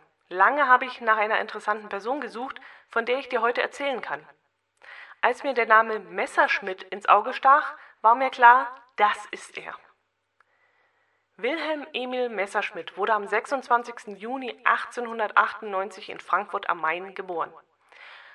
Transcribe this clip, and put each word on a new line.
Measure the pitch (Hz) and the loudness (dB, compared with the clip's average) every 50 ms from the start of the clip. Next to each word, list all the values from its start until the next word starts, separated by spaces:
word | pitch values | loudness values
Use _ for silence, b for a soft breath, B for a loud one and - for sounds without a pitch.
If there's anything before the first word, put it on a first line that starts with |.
| _ _ _ _ _ _ | _ _ _ _ _ _
Lange | 170 185 196 220 269 294 277 254 | 2 4 4 4 4 2 4 4
habe | 254 247 269 | 4 4 4
ich | 247 - - | -2 -8 -4
nach | 233 226 220 220 | 0 0 2 2
einer | 208 214 214 190 | 2 0 0 -2
interessanten | 196 208 - 214 - 208 208 220 208 202 | -2 -4 -8 -6 -4 -4 -4 -4 -6 -8
Person | 208 196 196 233 269 302 | -10 -8 -6 -6 -6 -6
gesucht, | 254 214 175 226 254 277 - B B B B B B B | -6 -10 -10 -10 -10 -10 -12 B B B B B B B
von | - 233 233 | -6 -4 -2
der | 233 247 269 | -2 -4 -4
ich | 269 - | -4 -4
dir | 254 226 | -2 0
heute | 220 233 240 247 | 0 0 0 0
erzählen | - - - - 277 277 262 214 | -2 -4 -4 -6 -6 -4 -4 -6
kann. | - - 147 147 160 147 - _ _ _ _ _ _ _ _ B B B B B B B B B | -6 -8 -10 -10 -12 -18 -20 _ _ _ _ _ _ _ _ B B B B B B B B B
Als | - 226 247 - - | 0 0 0 0 -4
mir | 285 262 | -4 -2
der | 240 226 | -2 4
Name | 220 220 220 226 226 220 208 | 6 6 6 6 4 -2 -6
Messerschmitt | 190 170 180 196 233 277 - 277 285 - - - 254 233 190 - - | -8 -8 -6 -6 -6 -2 2 2 2 2 2 -2 -4 -6 -10 -10 -10
ins | - 190 208 - - | -12 -12 -2 4 4
Auge | 185 208 208 254 247 | 6 6 4 0 -6
stach, | - - 240 285 302 294 - 294 B B B B B | 2 6 6 6 6 4 -2 -8 B B B B B
war | - 220 240 | 4 4 4
mir | 262 262 262 | 4 2 -2
klar, | 262 262 247 240 240 262 277 285 - - - _ _ | 2 8 10 10 10 10 6 0 -8 -16 -20 _ _
das | - 208 208 - - - - | 0 0 0 0 -4 -10 -14
ist | - - - - - - | -16 -16 -16 -16 -16 -14
er. | - - - - - _ _ _ _ _ _ _ _ _ _ _ _ _ _ _ _ _ _ _ _ _ _ _ _ _ _ _ _ _ _ | -14 -14 -16 -16 -20 _ _ _ _ _ _ _ _ _ _ _ _ _ _ _ _ _ _ _ _ _ _ _ _ _ _ _ _ _ _
Wilhelm | - 190 254 320 330 294 302 311 294 277 - | -8 -6 -6 -4 -4 -4 -6 -6 -8 -8 -10
Emil | - 233 254 254 254 254 247 240 | -8 -8 -6 -6 -4 -4 -4 -4
Messerschmitt | 226 202 196 202 - 214 190 - - 170 160 - - | -4 -6 -6 -4 -4 -4 -6 -4 -8 -12 -14 -14 -6
wurde | 180 196 226 220 | -4 0 0 0
am | 208 202 196 | -2 0 -2
sechsundzwanzigsten | 202 220 233 - 285 269 254 - 247 240 240 233 233 - - 214 202 | -4 -4 -2 -2 -6 -6 -2 0 0 0 0 -4 -12 -16 -16 -16 -16
Juni | 180 208 233 254 269 262 233 - - - | -14 -12 -10 -10 -10 -10 -12 -14 0 2
achtzehnhundertachtundneunzig | - 226 240 - 233 - 247 240 226 226 226 214 202 - 208 214 214 - 208 220 214 196 190 190 208 - - - - | 2 2 2 -2 -8 -8 -10 -8 -8 -4 -4 -4 2 4 4 4 4 -2 -8 -10 -6 -6 -6 -6 -6 -10 -14 -16 -16
in | 190 - | -16 -16
Frankfurt | - - - 185 208 - - 202 - - | -4 -2 -2 -2 -2 -4 -8 -6 -4 -4
am | 180 170 | -4 -2
Main | 156 156 165 180 190 185 185 | -2 -4 -4 -4 -8 -12 -12
geboren. | 196 190 185 180 165 147 - 160 147 _ _ B B B B B B B B B B B B | -14 -10 -8 -6 -6 -6 -8 -10 -18 _ _ B B B B B B B B B B B B